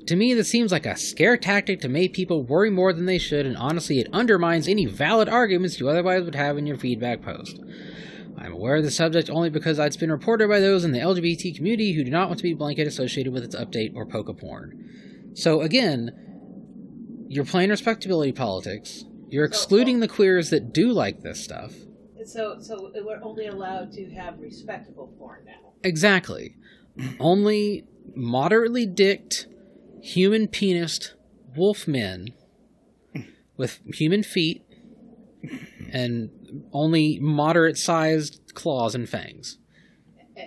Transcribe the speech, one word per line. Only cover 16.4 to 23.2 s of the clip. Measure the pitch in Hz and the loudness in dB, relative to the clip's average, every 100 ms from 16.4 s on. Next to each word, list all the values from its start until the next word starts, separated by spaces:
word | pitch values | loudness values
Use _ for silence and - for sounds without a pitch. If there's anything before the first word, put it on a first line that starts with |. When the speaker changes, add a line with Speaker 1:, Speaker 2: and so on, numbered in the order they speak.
| - - - - - - - - - | -18 -18 -18 -18 -18 -16 -16 -14 -6
Speaker 1:
you're | 139 | -4
playing | 131 185 190 | 0 2 2
respectability | 208 233 220 190 170 139 | 2 0 -2 0 0 0
politics. | 120 113 92 95 104 - - - - - | 0 -2 -4 -6 -8 -10 -16 -18 -20 -6
You're | 139 151 | 0 0
Speaker 2:
So, | |
Speaker 1:
excluding | - - 202 254 247 | 0 4 6 6 2
Speaker 2:
so | |
Speaker 1:
the | - | 2
queers | - 196 185 160 | 4 6 6 4
that | 156 120 | 0 2
do | 156 240 | 2 4
like | 202 101 - | 4 0 -2
this | 80 80 | -10 -12
stuff. | - 78 - - - - - - | -12 -12 -14 -16 -20 -20 -20 -18
Speaker 2:
So, | 220 226 208 214 | -12 -6 -6 -8
so | 220 208 196 214 | -12 -12 -10 -10
we're | 214 214 | -8 -10